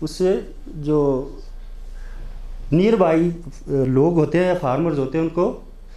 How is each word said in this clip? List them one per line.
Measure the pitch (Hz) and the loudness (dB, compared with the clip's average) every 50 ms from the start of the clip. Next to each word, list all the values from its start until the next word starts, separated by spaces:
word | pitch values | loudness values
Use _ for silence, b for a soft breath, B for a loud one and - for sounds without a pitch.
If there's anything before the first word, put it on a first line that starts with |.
| 160 | -8
उससे | 151 - - 185 185 196 233 214 - - - - - | -8 -4 0 2 2 2 0 -2 -8 -14 -14 -14 -12
जो | - 160 147 147 151 151 143 139 135 127 139 147 - - - - - - - - - - - B B B B B B B B B B B B - - - - - 139 | -12 -8 -2 0 2 2 4 2 2 0 -2 -6 -10 -14 -14 -14 -14 -14 -14 -14 -12 -12 -12 B B B B B B B B B B B B -10 -10 -10 -4 0 2
नियर | 165 190 214 226 | 4 6 6 6
बाई, | 208 185 165 165 160 170 175 | 6 6 6 6 4 4 2
अ, | 170 170 - 139 - - - - | 0 -2 -10 -14 -14 -14 -8 -2
लोग | 147 139 131 131 127 131 143 170 175 | 0 0 2 4 4 4 4 4 4
होते | 170 151 147 156 170 | 4 2 2 2 2
हैं | 180 | 2
या | 185 180 | 2 2
farmers | 180 - 131 123 139 165 170 151 143 | 0 0 0 0 2 0 0 0 0
होते | 131 131 139 160 | -2 0 0 -2
हैं, | 165 | -2
उनको | 165 160 175 180 226 - - - - - - - b b | 0 0 0 0 0 -2 -6 -12 -18 -18 -18 -18 b b